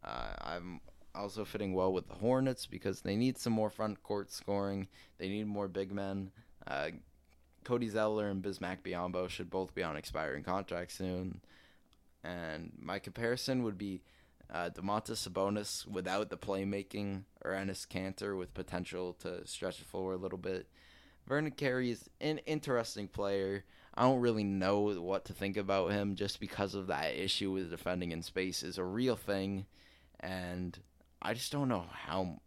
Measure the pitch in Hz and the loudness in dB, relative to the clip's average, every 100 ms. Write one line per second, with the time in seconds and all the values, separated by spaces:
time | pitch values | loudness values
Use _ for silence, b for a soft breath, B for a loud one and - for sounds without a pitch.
0 | - 60 57 50 - 85 87 87 - - | -6 -4 -4 -4 -4 -4 -6 -10 -12 -20
1 | - - 101 98 101 107 101 92 92 92 | -14 -6 -6 -4 -4 -2 2 4 4 4
2 | - 80 107 131 135 127 - - 101 95 | 0 -2 4 4 4 0 -6 -4 -2 -2
3 | - 101 127 127 - 110 107 - 107 101 | 0 2 2 2 2 2 2 0 -4 -4
4 | - 104 101 - - 101 98 98 95 B | -2 -2 -2 -8 -2 0 2 0 -4 B
5 | B - 95 104 107 101 98 90 98 98 | B -6 -4 -2 -2 -2 -2 -2 -2 -2
6 | 98 98 95 - B - - 67 76 87 | -2 -2 -4 -8 B -16 -4 -2 -2 -4
7 | - - - - - - - 120 117 107 | -16 -20 -20 -20 -20 -18 0 0 2 2
8 | 107 107 104 98 98 92 90 92 - 90 | 4 4 2 0 -2 -2 -4 -4 -4 -2
9 | 90 92 90 - 85 92 92 - 87 76 | 0 0 -2 -2 -4 -2 -2 -2 -2 -2
10 | - 76 78 69 73 92 98 87 87 - | -4 -2 -2 -2 0 -2 0 -4 -6 -4
11 | 95 90 92 92 - B B B B _ | -2 -2 -4 -6 -14 B B B B _
12 | _ _ - 87 82 78 82 - - 95 | _ _ -8 -6 -4 -6 -8 -10 -4 -4
13 | - 92 117 123 - 131 117 95 101 92 | -4 -2 0 0 2 2 2 0 -4 -6
14 | b b b b - 82 87 87 95 107 | b b b b -8 -4 -2 -2 0 0
15 | - 113 - 90 98 104 104 - - 104 | 0 -4 -2 2 2 2 -2 -6 -4 -4
16 | 90 95 107 95 - 98 98 101 98 107 | 0 0 0 -4 -2 0 0 -2 -2 -4
17 | 101 98 107 - - 95 98 92 - 95 | -2 -4 -8 -8 -2 -2 -2 -4 -4 -4
18 | 95 95 101 95 90 - 92 90 87 90 | -4 -4 -2 -2 -4 -6 -4 -4 -4 -4
19 | 90 87 90 90 87 - 92 90 - 95 | -4 -6 -8 -8 -8 -6 -4 -6 -8 -4
20 | 92 92 92 92 98 92 - B B B | -2 -2 -2 -4 -2 -4 -4 B B B
21 | B B - 139 156 - 139 127 123 117 | B B -2 0 0 0 0 2 2 -2
22 | - - 151 156 - 151 143 123 113 - | -6 -4 -2 0 0 -2 2 2 2 -4
23 | 101 - 101 98 95 98 - B B - | -6 -2 2 2 2 0 -4 B B 6
24 | 127 135 120 110 101 98 92 104 104 98 | 8 8 6 6 4 4 6 6 6 2
25 | 85 95 - 95 98 98 98 98 90 104 | 2 0 0 -2 0 0 4 4 6 4
26 | 101 95 101 - 101 - 101 98 92 76 | 2 2 0 -2 -6 0 0 0 0 0
27 | 80 64 92 - 98 95 90 82 - 90 | 2 0 0 2 2 0 0 -4 -2 0
28 | 90 82 85 - 92 87 80 92 90 101 | 0 -2 -4 -2 0 0 -4 -2 -2 2
29 | 127 110 - 98 98 98 98 B B B | 2 2 2 0 2 0 -4 B B B
30 | B - - 92 90 90 90 85 - - | B -10 -6 -4 -2 -2 -4 -6 -16 -20
31 | - - - 113 131 147 135 110 87 - | -20 -6 -2 -2 -2 0 2 2 -2 -10
32 | - 90 92 82 | -4 0 0 -2